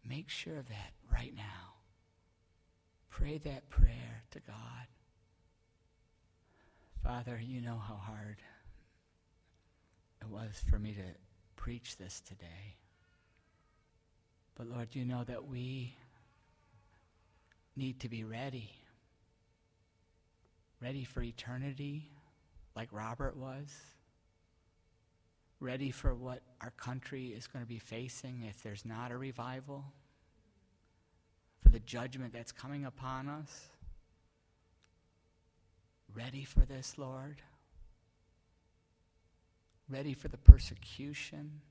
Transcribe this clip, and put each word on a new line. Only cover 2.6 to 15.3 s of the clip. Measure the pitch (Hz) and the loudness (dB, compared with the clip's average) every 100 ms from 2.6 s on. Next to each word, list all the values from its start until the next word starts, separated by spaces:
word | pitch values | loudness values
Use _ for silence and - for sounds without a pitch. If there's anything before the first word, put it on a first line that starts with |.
| - - _ - - | -20 -20 _ -20 -18
Pray | - 147 151 | 0 0 0
that | 147 135 - | -6 -8 -2
prayer | - - 117 120 113 - | 10 10 10 -8 -12 -14
to | - | -18
God. | - 104 117 120 123 - - - - - - - - _ - - - - - - - - - - - - | -14 -14 -12 -14 -16 -20 -20 -20 -20 -20 -20 -20 -20 _ -20 -20 -20 -20 -20 -20 -20 -20 -20 -20 -10 -2
Father, | 123 123 120 120 | 0 0 -4 -6
you | 117 127 | -6 -6
know | 120 113 | -4 -4
how | 107 104 | -6 -8
hard | 98 107 104 104 - - - - - - _ _ _ - - - - - - - - - | -10 -10 -10 -12 -18 -20 -20 -20 -20 -20 _ _ _ -20 -20 -20 -20 -20 -20 -20 -20 -14
it | 110 | -12
was | 104 110 101 - | -8 -8 -2 6
for | 107 | 6
me | 104 | 4
to | 104 92 - - - - - | -4 -10 -12 -20 -20 -20 -8
preach | - 120 - - | -6 -6 -10 -12
this | 95 - | -12 -12
today. | - 98 85 87 104 - - - - - - - - - - - _ - _ - _ - - - | -14 -18 -16 -16 -18 -20 -20 -20 -20 -20 -20 -20 -20 -20 -20 -20 _ -20 _ -20 _ -20 -20 -14
But | 117 | -10
Lord, | 120 117 | -8 -6
you | 135 | -4
know | 123 123 | -2 -2
that | 120 | -4